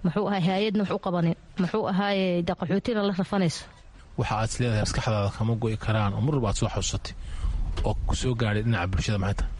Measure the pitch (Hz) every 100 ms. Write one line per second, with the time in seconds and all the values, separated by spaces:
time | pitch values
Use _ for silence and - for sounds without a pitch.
0 | 180 196 202 202 175 190 220 208 190 208
1 | 196 175 170 - - - 175 220 185 190
2 | 202 196 190 175 170 180 175 196 - 214
3 | 202 185 185 202 175 - - - - -
4 | - - 117 107 110 - 123 107 104 -
5 | - 107 101 - 113 113 113 110 - 110
6 | 104 104 123 143 110 - 110 - - -
7 | - - - - - - - - 107 104
8 | - - 131 117 113 104 113 107 98 92
9 | - 101 95 101 -